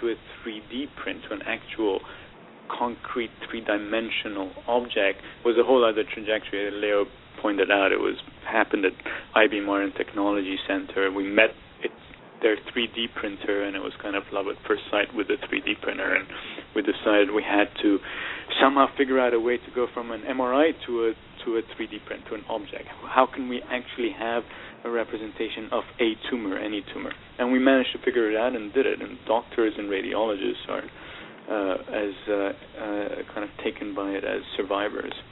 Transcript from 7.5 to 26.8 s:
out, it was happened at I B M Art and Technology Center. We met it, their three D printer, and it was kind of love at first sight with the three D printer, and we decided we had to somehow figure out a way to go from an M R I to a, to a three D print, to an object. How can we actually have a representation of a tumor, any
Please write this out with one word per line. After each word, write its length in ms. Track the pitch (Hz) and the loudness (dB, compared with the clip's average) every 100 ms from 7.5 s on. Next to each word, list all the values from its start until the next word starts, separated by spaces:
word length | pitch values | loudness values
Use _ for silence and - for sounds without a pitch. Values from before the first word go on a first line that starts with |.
| 98 95 | 2 4
out, 180 | 101 95 | 6 6
it 80 | 95 | 4
was 160 | 95 95 - - - | 0 -2 -8 -14 0
happened 380 | 113 107 107 | 2 4 4
at 80 | 92 - - - - | 2 0 -8 -10 2
I 140 | 113 107 | 6 6
B 80 | 104 | 4
M 100 | 101 | 0
Art 140 | 101 | 2
and 100 | 98 - | 0 -2
Technology 580 | - 107 101 101 95 95 - | -4 0 2 2 0 -4 -2
Center. 420 | 98 95 95 98 | -2 -2 0 0
We 160 | 98 98 | 0 2
met 240 | 104 110 - - - | 4 4 2 -18 -10
it, 80 | - - - - - - | -10 -10 -20 -20 -20 0
their 140 | 113 104 - | 2 2 -2
three 140 | 127 113 | -2 -2
D 140 | 110 117 - | -2 -6 -4
printer, 460 | 104 98 104 101 | -6 -4 -2 0
and 100 | 101 | -2
it 80 | 98 | -4
was 120 | 104 - | -8 -8
kind 140 | 107 | -6
of 80 | 98 - | -4 -2
love 160 | 101 98 | -4 -4
at 80 | - | -4
first 200 | - 104 - | 0 0 2
sight 180 | 104 101 | 0 2
with 140 | 110 98 | 0 0
the 160 | 104 - | -2 -2
three 120 | 101 | -2
D 140 | 95 104 | -2 -2
printer, 320 | - 95 95 | -4 -2 0
and 140 | 95 95 - - - - 107 | 0 0 -10 -12 -12 -6 -2
we 60 | |
decided 520 | 101 - 110 104 101 | 0 0 4 6 6
we 80 | 104 | 4
had 240 | - 101 104 - | 2 4 2 2
to 160 | 107 98 - - - - - - | 2 2 0 -8 -8 -8 -4 4
somehow 240 | 135 139 135 - | 6 6 4 4
figure 220 | 135 131 | 2 4
out 160 | 127 | 4
a 60 | 117 | 4
way 160 | 117 120 | 2 0
to 140 | - | -2
go 140 | 127 120 | -2 -2
from 200 | - 117 | -2 -8
an 100 | 113 | -8
M 180 | 107 131 | -4 -2
R 140 | 127 | 2
I 160 | 131 160 160 - | 6 4 2 -2
to 240 | 117 113 | 0 0
a, 340 | 110 - - | 0 -8 -10
to 140 | - 113 | -2 -2
a 40 | - | -2
three 140 | - 110 | -6 -8
D 100 | 107 - | -8 -10
print, 160 | 101 - | -12 -10
to 60 | 110 | -10
an 80 | - | -6
object. 380 | 113 101 - - - - | -8 -6 -12 -12 -14 0
How 160 | - 127 | 4 4
can 220 | - 127 | 2 -4
we 120 | 123 - | -4 -4
actually 480 | 127 123 - 117 98 | -6 -6 -4 -2 -2
have 280 | 113 117 110 - - - | -2 -2 -4 -10 -16 -10
a 60 | 117 | -4
representation 760 | 117 113 113 107 - 110 113 110 | -2 -2 -6 -8 -6 -6 -6 -4
of 100 | 120 - - | -4 -4 0
a 160 | 113 110 - | 0 0 -4
tumor, 260 | 123 104 101 | -4 -2 -4
any 280 | 107 107 | -4 -6